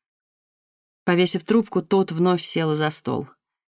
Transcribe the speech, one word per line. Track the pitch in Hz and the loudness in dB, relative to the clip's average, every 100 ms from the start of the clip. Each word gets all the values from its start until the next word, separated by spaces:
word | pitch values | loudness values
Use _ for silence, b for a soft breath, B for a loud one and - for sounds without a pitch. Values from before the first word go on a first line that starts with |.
| _ _ _ _ _ _ _ _ _ _ | _ _ _ _ _ _ _ _ _ _
Повесив | - 175 180 180 | 0 2 2 0
трубку, | - 226 220 185 | 0 0 2 -2
тот | 165 196 190 | 0 0 0
вновь | 165 180 175 | 0 2 0
сел | - 165 160 | -2 -2 -2
за | 151 156 | 0 -2
стол. | 151 - 120 143 _ _ _ _ | -2 -6 -6 -6 _ _ _ _